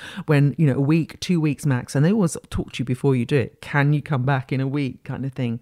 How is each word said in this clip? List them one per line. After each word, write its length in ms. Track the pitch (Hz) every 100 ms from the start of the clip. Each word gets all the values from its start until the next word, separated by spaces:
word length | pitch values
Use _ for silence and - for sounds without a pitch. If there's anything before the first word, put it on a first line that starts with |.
| - - 165
when, 300 | 143 143 147
you 80 | 151
know, 100 | 127
a 40 |
week, 400 | 139 165 147 -
two 220 | - 170
weeks 240 | 151 135 147
max, 300 | 123 113 135
and 100 | 156
they 80 |
always 240 | 220 170 - -
talk 220 | - -
to 60 | -
you 60 | 123
before 300 | 123 139 131
you 100 | 117
do 100 | 147
it. 260 | - -
"Can 320 | - 147 143
you 80 | 151
come 220 | - 139
back 280 | 127 135 -
in 80 | 131
a 60 | 135
week?" 360 | 143 131 -
kind 220 | - 127 135
of 80 |
thing. 260 | 131 120 117